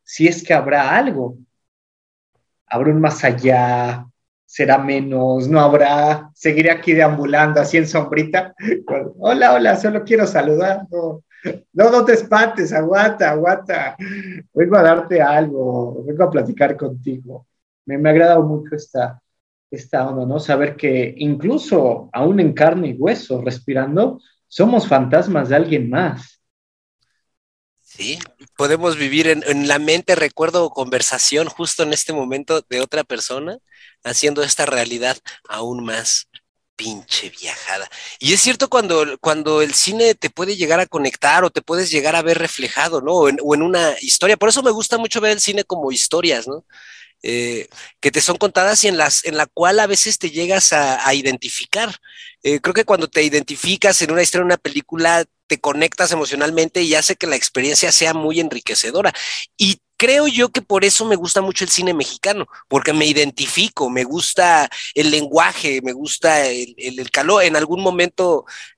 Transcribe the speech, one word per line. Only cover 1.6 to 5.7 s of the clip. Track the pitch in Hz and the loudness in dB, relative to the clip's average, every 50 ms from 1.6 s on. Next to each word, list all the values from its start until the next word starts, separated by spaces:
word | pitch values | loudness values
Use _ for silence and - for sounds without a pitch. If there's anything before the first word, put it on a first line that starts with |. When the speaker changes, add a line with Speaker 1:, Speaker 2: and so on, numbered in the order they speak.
| _ _ _ _ _ _ _ _ _ _ _ _ _ _ _ _ _ _ _ _ _ | _ _ _ _ _ _ _ _ _ _ _ _ _ _ _ _ _ _ _ _ _
Speaker 1:
¿Habrá | - 117 120 139 151 | -6 -4 0 2 2
un | 151 156 | 2 2
más | 156 147 127 - - | 2 0 0 0 0
allá? | 131 123 123 127 131 127 123 123 123 123 123 123 123 123 123 - - _ _ _ _ _ _ _ | 0 0 2 2 4 4 4 4 2 0 0 -2 -4 -6 -8 -12 -16 _ _ _ _ _ _ _
¿Será | _ - - 139 131 131 135 | _ -4 0 2 4 4 4
menos? | 135 139 139 135 139 139 135 131 131 131 131 131 127 139 | 4 2 -2 -2 -2 -2 -2 0 0 0 0 0 0 2
¿No | 156 151 | 4 4
habrá? | 147 143 | 6 6